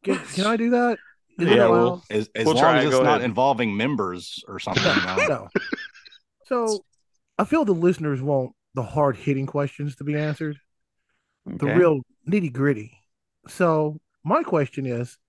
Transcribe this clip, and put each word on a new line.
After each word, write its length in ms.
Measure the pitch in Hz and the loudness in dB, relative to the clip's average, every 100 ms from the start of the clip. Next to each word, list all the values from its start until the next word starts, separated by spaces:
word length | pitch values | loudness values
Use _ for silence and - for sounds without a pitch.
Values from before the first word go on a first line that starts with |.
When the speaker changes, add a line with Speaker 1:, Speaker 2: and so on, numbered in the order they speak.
Speaker 1:
Can, 160 | 196 185 | -2 -4
can 260 | - - | -4 -4
I 140 | 208 226 | -2 0
do 120 | 233 | 2
that? 280 | 240 240 214 - _ _ - | 2 2 -2 -8 _ _ -2
Is 100 | 170 | 4
Speaker 2:
Yeah, 80 | 202 | 6
Speaker 1:
that 140 | 117 | 6
Speaker 2:
we'll 160 | 113 120 | 6 2
Speaker 1:
allowed? 160 | 180 _ | 0 _
Speaker 3:
As, 180 | 107 107 | -4 -4
as 100 | 110 | 0
Speaker 2:
we'll 100 | 113 131 | 2 4
Speaker 3:
long 60 | |
Speaker 2:
try 140 | 147 127 | 6 4
Speaker 3:
as 40 | |
Speaker 2:
it. 40 | 147 | 4
Speaker 3:
it's 80 | 131 | 4
Speaker 2:
Go 40 | |
Speaker 3:
not 160 | 131 123 | 4 2
Speaker 2:
ahead. 20 | |
Speaker 3:
involving 520 | 123 104 135 123 117 | 0 0 2 2 0
members 680 | 101 123 135 95 90 - - - | 0 -2 -2 -4 -6 -12 -16 -16
or 120 | 95 | -12
something, 240 | - - | -4 0
you 220 | - - 90 | 0 0 -2
know? 100 | 92 | -2
Speaker 1:
<laughs> 120 | 587 | -2
No. 200 | 123 98 - - - - - - _ _ _ _ | -2 -4 -8 -6 -12 -12 -20 -20 _ _ _ _
So 380 | 247 226 208 _ _ _ _ _ - | -4 -2 -4 _ _ _ _ _ -4
I 60 | |
feel 200 | - 320 | 0 2
the 80 | 233 | 2
listeners 480 | 175 175 180 156 135 | 2 2 0 -4 -4
want 320 | 135 139 127 _ _ | 0 0 -2 _ _
the 80 | - | -8
hard-hitting 640 | 110 151 143 127 - 135 135 | -6 0 0 0 -2 -2 -2
questions 500 | 143 139 - 147 131 | -4 -6 -6 -10 -8
to 80 | |
be 100 | 143 | -6
answered, 440 | 147 151 147 156 143 _ _ _ _ _ _ _ _ - | -4 -4 -6 -8 -10 _ _ _ _ _ _ _ _ -16
the 80 | - - | -6 0
Speaker 2:
Okay. 60 | - | 4
Speaker 1:
real 220 | 175 147 - _ - | 4 2 -6 _ -2
nitty-gritty. 680 | 208 165 123 143 117 107 _ _ _ _ _ - | -2 -2 -2 -2 -2 -8 _ _ _ _ _ -20
So 500 | - 180 156 151 151 _ _ | -2 0 2 -2 -6 _ _
my 180 | 151 277 | -2 -2
question 420 | 330 165 139 - | 0 -2 -2 -4
is 320 | 135 120 120 - | -6 -6 -6 -12